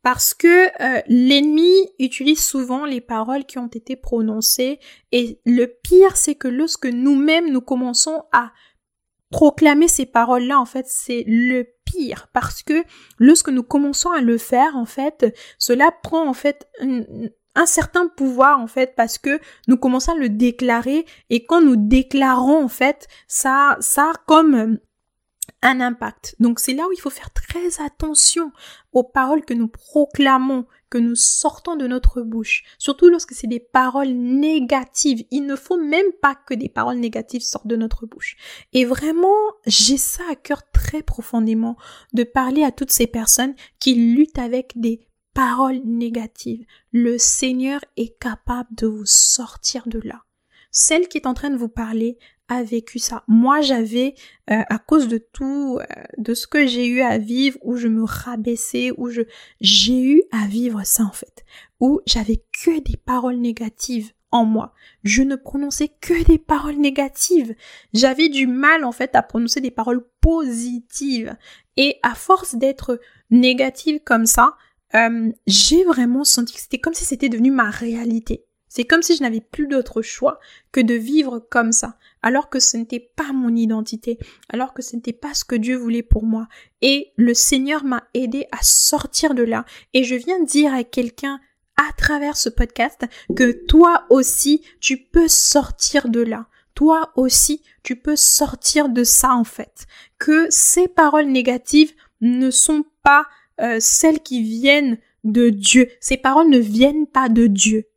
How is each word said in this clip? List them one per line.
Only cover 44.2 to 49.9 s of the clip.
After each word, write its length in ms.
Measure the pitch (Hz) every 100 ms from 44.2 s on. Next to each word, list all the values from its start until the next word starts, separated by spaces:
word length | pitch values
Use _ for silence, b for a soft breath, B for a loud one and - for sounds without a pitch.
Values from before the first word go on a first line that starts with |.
| 311 -
avec 340 | 240 247 254 240
des 320 | 226 226 _ _ _
paroles 480 | - 254 247 269 262 240
négatives. 800 | 233 233 226 226 - 247 226 233 b b
Le 260 | 233 240 240
Seigneur 640 | - - 262 254 262 285 - -
est 200 | 233 _
capable 500 | 247 214 - 247 240
de 160 | 226 220
vous 180 | 214 202
sortir 840 | - - - 233 - - 254
de 120 | 233